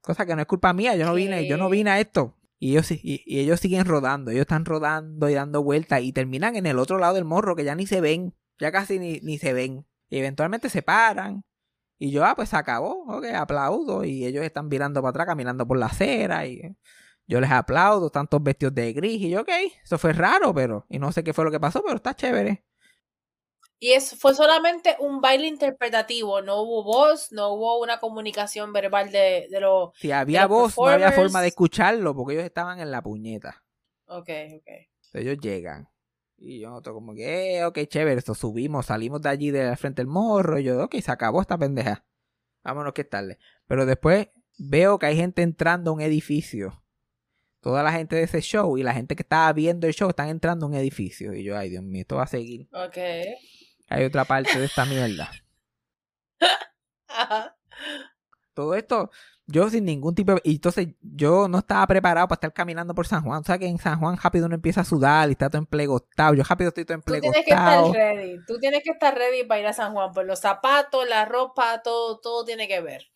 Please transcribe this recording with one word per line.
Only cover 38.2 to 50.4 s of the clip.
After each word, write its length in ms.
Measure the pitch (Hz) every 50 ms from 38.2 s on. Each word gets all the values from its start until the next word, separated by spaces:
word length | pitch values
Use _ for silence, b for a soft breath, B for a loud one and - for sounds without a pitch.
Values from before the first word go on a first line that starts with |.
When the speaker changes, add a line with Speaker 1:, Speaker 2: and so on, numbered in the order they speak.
| - - 110
Speaker 1:
subimos, 520 | - - 120 107 117 123 147 151 139 123
salimos 360 | - 107 110 113 120 135 147 151
de 60 | 147
allí 200 | 139 143 147 147
de 240 | 139 139 131 123 120
frente 260 | 123 - 143 135 - 170
del 60 | 131
morro 500 | 147 180 214 233 214 202 185 170 156 147
y 60 | 139
yo, 180 | 131 127 123 156
ok, 120 | 254 - 269
se 100 | - -
acabó 300 | 123 - - 113 110 170
esta 160 | 196 - 185 170
pendeja, 460 | 151 139 143 127 110 110 104 - _ _ _ _ _ _ _ _ _ _ _ _ _
vámonos 300 | 127 131 143 147 143 139
que 100 | - 143
es 60 | _
tarde. 280 | - 101 101 95 95 b b b b b b
Pero 200 | _ 131 131 135
después 420 | 131 131 - - 156 175 202 208 _ _ _ _ _ _ _
veo 400 | 196 139 143 151 175 196 202 185
que 80 | -
hay 100 | 147 151
gente 260 | 160 170 180 180 - 175
entrando 480 | 170 160 _ 156 165 170 175 175 165
a 40 | 156
un 60 | 156
edificio. 840 | 151 156 156 151 - - 147 147 - - - 113 98 95 - - _ _ _ _ _ _ _ _ _ _ _ _ _ _ _ _
Toda 220 | _ - 123 139 147
la 100 | 151 160
gente 240 | 165 160 160 -
de 60 | 160 165
ese 160 | 165 - 165 160
show 340 | - - 214 208 180 139
y 60 | 131 131
la 100 | 123 117
gente 220 | 117 110 - 143
que 60 | - -
estaba 280 | _ - 160 160 160 151
viendo 320 | 151 151 165 175 175 165
el 80 | 165 151
show 160 | - 208 190
están 180 | 170 - 143 151
entrando 380 | 160 165